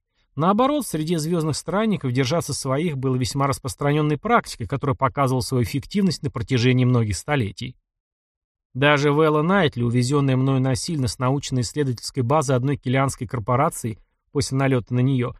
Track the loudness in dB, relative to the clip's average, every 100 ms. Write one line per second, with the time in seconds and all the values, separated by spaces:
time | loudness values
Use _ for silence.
0 | _ _ _ -2 0 2 2 0 -2 -4
1 | -2 -2 0 -2 -2 -4 -4 -2 0 -2
2 | -2 0 0 0 -2 -6 -2 -2 -2 -2
3 | -2 0 -2 -2 -2 -2 -6 -4 0 2
4 | 0 -2 0 0 0 -10 -6 -4 -2 0
5 | -2 0 0 0 0 -2 0 -4 -4 0
6 | 0 0 -6 -6 -2 2 4 4 4 4
7 | 2 -4 -2 -2 -2 -6 -14 -14 _ _
8 | _ _ _ _ _ _ _ 0 4 4
9 | 4 4 4 4 2 2 2 0 0 2
10 | 2 2 2 2 2 2 0 -2 -2 -2
11 | -4 -2 -2 -2 -2 -4 -2 -2 -2 -4
12 | -6 -4 0 0 2 0 0 -2 0 0
13 | 0 -4 -8 -6 -2 0 0 -2 -8 -8
14 | _ _ _ -4 -2 0 2 2 0 0
15 | 2 0 -2